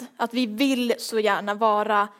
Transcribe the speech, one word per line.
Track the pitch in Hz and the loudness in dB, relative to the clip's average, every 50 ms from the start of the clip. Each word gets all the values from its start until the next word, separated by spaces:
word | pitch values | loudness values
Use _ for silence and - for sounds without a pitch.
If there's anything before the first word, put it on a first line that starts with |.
| 247 - _ | -18 -14 _
Att | - - 226 233 | -6 -6 -4 -2
vi | 254 254 | -2 -2
vill | 214 208 220 277 269 269 240 247 233 - | -2 0 0 0 2 2 2 0 0 -2
så | - - - 226 220 | -2 -4 -4 -2 0
gärna | 214 202 202 165 208 202 208 | 2 2 0 0 -2 -4 -2
vara | 208 226 220 208 208 214 220 214 202 208 208 - | 0 2 2 2 2 2 2 2 2 0 0 -4